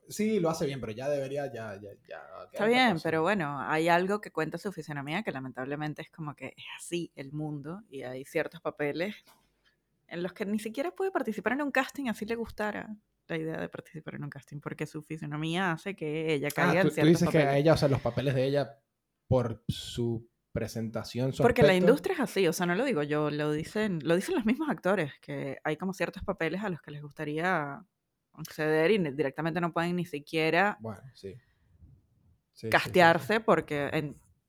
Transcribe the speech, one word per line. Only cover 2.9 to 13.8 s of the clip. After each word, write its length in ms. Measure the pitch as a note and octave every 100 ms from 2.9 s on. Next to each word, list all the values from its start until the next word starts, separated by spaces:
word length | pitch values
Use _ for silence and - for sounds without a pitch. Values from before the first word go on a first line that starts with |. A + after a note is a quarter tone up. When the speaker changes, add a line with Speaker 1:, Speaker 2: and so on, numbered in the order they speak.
Speaker 1:
cosa? 80 | D#3+ E3
Speaker 2:
pero 140 | D#3+
bueno, 380 | E3 G#3 D3 C#3+
hay 280 | G#2+ D#3 E3
algo 320 | F3 F#3 G#3
que 120 | -
cuenta 260 | - D#3 E3+
su 140 | G#3
fisonomía 500 | F3 D3+ C#3+ C#3 E3+
que 80 | G#3+
lamentablemente 720 | C#3 C3 B2+ C3 D3 D3+ C#3+
es 80 | D3+
como 240 | - D3+
que 120 | C3 C3+ -
es 80 | - -
así 360 | - F3 E3
el 180 | - C3+
mundo 500 | D3 D3+ D3 C#3+ F#3+ -
y 140 | C#3
hay 220 | B2 C3
ciertos 360 | C3+ D#3+ D3 E3
papeles 540 | D#3+ - D3 C#3+ G3 - _ _ _ _ _ _ _ _ -
en 160 | E3+
los 80 | F3+
que 120 | -
ni 140 | G3 G#3+
siquiera 320 | A3 A3 D#4+
puede 220 | - F#4+
participar 400 | F#4 B3+ G#3 G#3+
en 100 | C4
un 80 | D4
casting 380 | C4 C4 - C4
así 160 | G#3 G#3
le 80 |
gustara 600 | A#3 A3+ - G#3 G3 A3 G#3 _ _ -
la 80 | E3
idea 240 | D#3+ E3
de 80 | F3
participar 480 | -